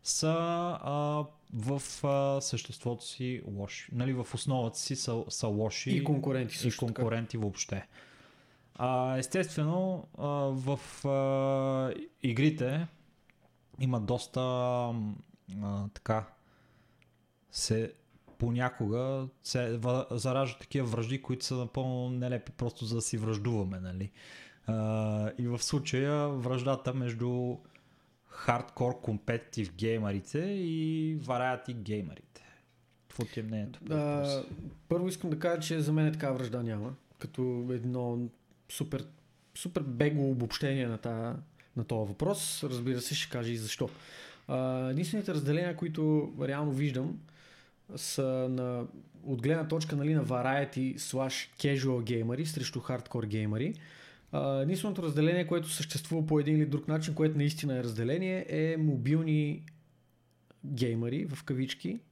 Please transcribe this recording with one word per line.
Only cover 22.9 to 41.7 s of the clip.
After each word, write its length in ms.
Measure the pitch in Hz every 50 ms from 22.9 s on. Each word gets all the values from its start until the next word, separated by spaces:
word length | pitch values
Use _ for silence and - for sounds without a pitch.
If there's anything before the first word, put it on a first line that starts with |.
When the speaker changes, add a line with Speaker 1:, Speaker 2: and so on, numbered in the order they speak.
| 117
Speaker 1:
да 80 | 117
си 140 | 110 - -
връждуваме, 640 | 110 107 110 110 104 101 120 117 107 98 92 95 92
нали? 300 | 92 92 90 92 98 101 - - - - - - - - - _ _
А, 680 | - 110 110 107 110 110 110 110 107 107 107 107 107 - -
и 100 | 123 120
в 140 | 120 117
случая 680 | - - - 143 123 - - 127 135 143 147 147 147 147
връждата 680 | 143 135 120 123 127 131 123 135 135 131 - 127 127
между 640 | 131 127 123 117 113 120 123 123 123 123 123 123 - - - - - _ _ - _ _ _ _ _ _
хардкор 720 | _ - - - - 120 120 120 - - - 127 123 120 -
компетитив 760 | - - 110 101 - - 117 117 - - - - 104 90 85
геймерите 640 | 87 107 113 113 113 107 101 98 101 92 - - 147
и 760 | 170 196 202 196 185 165 160 160 160 156 160 160 156 156 160 151
варайати 540 | 123 120 127 123 123 127 127 123 - - 123
геймерите. 680 | 117 101 98 104 104 95 78 - - - _ _ - - - - - _ _ _ _ _ _ _ _ _ _
Какво 160 | - - 117
ти 160 | 101 - 120
е 20 |
мнението 380 | 110 110 110 107 104 117 - - -
по 80 | - 156
Speaker 2:
А, 20 |
Speaker 1:
въпроса? 480 | 151 147 147 147 147 143 139 139 135 131 - - - - 160 - - - -
Speaker 2:
първо 200 | 165 175 180 185
искам 220 | 180 - - 175
да 80 | 151 156
кажа, 220 | - 175 170 165
че 200 | 156 156 165 160
за 120 | 147 147
мен 200 | 156 156 156 151
такава 260 | 151 156 - 139 131 127
връжда 240 | 131 117 113 123
няма, 320 | 117 117 110 104 104 123 135 - _ _ - _
като 500 | - 120 - - 127 127 123 120 120 123
едно 560 | 127 120 113 127 123 127 123 120 120 120 123 117 - _ _ _ - _ _ _
супер, 360 | - - 147 156 - 131 - - - - _ _ _ _ _ _ _
супер 280 | - - 180 175 175
бегло 480 | 156 139 123 117 147 151 151 147 139 135
обобщение 560 | 135 123 120 113 - - - 139 135 135 127
на 120 | 117 113 107
тая, 380 | - 120 117 113 113 117 120 139 156 - - - - _